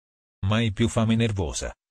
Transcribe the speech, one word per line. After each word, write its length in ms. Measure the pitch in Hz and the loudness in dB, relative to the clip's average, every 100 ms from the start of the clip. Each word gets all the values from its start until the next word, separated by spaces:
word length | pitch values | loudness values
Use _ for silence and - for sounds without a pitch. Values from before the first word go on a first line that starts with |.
| _ _ _ _ 98 | _ _ _ _ -2
Mai 280 | 110 113 | 0 0
più 160 | 95 117 | 0 0
fame 260 | 117 110 113 | 2 2 2
nervosa. 580 | 113 98 78 - 60 - _ | 0 0 -4 -6 -8 -10 _